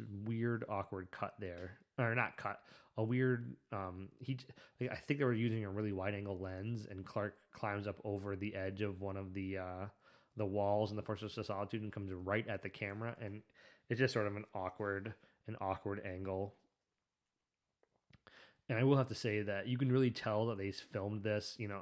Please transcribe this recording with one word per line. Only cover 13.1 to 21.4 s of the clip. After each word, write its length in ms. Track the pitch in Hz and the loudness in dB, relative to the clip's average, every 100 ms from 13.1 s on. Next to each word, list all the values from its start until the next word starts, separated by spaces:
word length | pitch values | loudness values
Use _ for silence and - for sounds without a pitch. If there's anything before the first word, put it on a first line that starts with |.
| 117 | -6
and 220 | 107 104 - - - - - | -8 -10 -14 -20 -20 -20 -2
it's 100 | 120 | 4
just 140 | 131 | 4
sort 140 | 117 104 | 4 2
of 100 | 104 | 0
an 80 | 107 | -4
awkward, 600 | 101 92 - 101 98 104 - - _ - | -4 -4 0 0 0 -2 -8 -16 _ -10
an 100 | 110 | -4
awkward 420 | 98 95 101 101 | -2 0 -2 -4
angle. 500 | 101 90 95 95 104 - _ _ _ _ _ _ _ _ _ _ _ _ _ _ _ - - - - _ - | -4 -4 -2 -2 -4 -8 _ _ _ _ _ _ _ _ _ _ _ _ _ _ _ -20 -20 -20 -20 _ 0
And 100 | 117 | 4
I 40 | |
will 140 | 135 139 | 6 6
have 100 | 127 | 4
to 60 | |
say 260 | 110 117 107 | 0 0 2
that 240 | 104 98 104 | 2 0 0
you 120 | 127 | 2
can 120 | 135 | 6
really 200 | 127 127 | 6 6
tell 340 | - 117 107 113 | 4 2 4 2
that 100 | 101 | 0
they 100 | 98 | -2
s-, 120 | - | -4
filmed 420 | - 107 101 107 | -6 -2 -2 0
this, 320 | 107 104 | 0 0